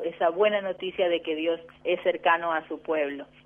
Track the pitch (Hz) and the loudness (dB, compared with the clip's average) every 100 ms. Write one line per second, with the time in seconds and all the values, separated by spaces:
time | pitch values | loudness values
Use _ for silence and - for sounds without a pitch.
0 | 165 170 175 170 208 208 190 180 185 180 | -4 0 0 4 2 2 -2 -6 -6 0
1 | 180 170 165 156 165 165 - - - 175 | 2 2 -2 -4 -2 -2 -6 -10 -2 0
2 | 190 170 180 170 170 160 165 156 - 160 | 0 0 2 2 2 -2 -4 -10 -2 -2
3 | 143 139 135 _ | -2 -4 -12 _